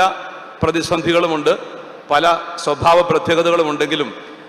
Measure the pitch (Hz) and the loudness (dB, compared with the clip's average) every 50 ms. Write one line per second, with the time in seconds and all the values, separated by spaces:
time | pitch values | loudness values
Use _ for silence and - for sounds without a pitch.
0 | 185 190 - - - - - - - - - - 160 160 160 165 151 - 175 165 | 2 2 0 -4 -10 -14 -16 -16 -18 -18 -6 -2 -2 0 0 -2 -2 -2 -2 -2
1 | 160 170 170 170 175 170 160 151 147 156 196 - - - - - - - - - | 0 2 2 2 2 2 0 0 2 0 0 0 -4 -10 -14 -16 -16 -18 -18 -18
2 | - - 147 147 165 170 165 - - - - - - 151 147 131 - 165 170 175 | -4 0 0 2 4 2 2 0 -4 -8 -12 -6 -4 -4 -4 2 4 6 6 6
3 | 175 170 156 151 - 160 170 165 165 170 170 175 160 151 147 143 151 147 160 151 | 4 4 0 0 2 2 0 2 2 2 2 2 2 0 0 -2 -2 -2 -2 -2
4 | 139 110 - - - - - - - | -4 -6 -8 -12 -18 -18 -20 -20 -20